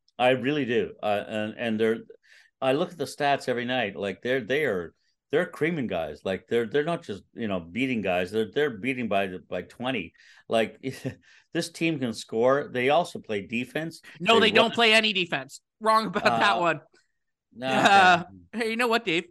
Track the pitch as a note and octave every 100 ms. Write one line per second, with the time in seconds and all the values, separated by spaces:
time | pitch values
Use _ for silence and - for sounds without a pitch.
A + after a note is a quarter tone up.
0 | _ - B2+ C3 B2 D3+ A#2 A#2 F2+ -
1 | G#2+ G2+ - G#2+ G#2+ - A#2 A2 A2+ A2+
2 | - - _ - _ _ C3 C#3 F3+ -
3 | C3 - C#3+ C3+ C3+ A#2+ A#2+ B2+ G#2 F2
4 | G2 F#2+ A#2+ C3 G#2+ C#3+ C#3 F#2 E2 -
5 | _ _ _ D3 F3 - D#3 E3 G#2+ F2
6 | D#2 D2+ G2 F#2+ - A#2 A2+ C#3+ D#3 E3
7 | - G2 - - A2 F#2 E2 G#2 C3+ A#2
8 | F#2+ F2+ F#2 A2 G#2+ C#3 D3 G#2 B2+ B2+
9 | A2+ G2 G2 F2 - F#2 F2 - B2 A#2+
10 | E2+ - - - - A2+ A2 - C3 -
11 | B2+ - _ _ _ E3 E3 - E3 D3+
12 | B2 A2 - A2+ B2 C3+ A2 B2 B2+ D#3
13 | F3 A#2 - G#2 F#2 A#2 B2 D3+ D#3+ -
14 | - - F#3 A3+ A3 A3 A3+ A#3 A3+ A3
15 | G#3+ F#3+ E3+ C#3+ C3+ - _ _ A3 A3
16 | G#3+ G3+ G#3+ A#3 G#3 F#3+ E3+ D3+ - _
17 | _ _ _ _ _ - C3 C3 G#3 G3
18 | F#3 E3+ E3+ - - A3 A3 A3+ A#3+ A3+
19 | G#3+ E3 -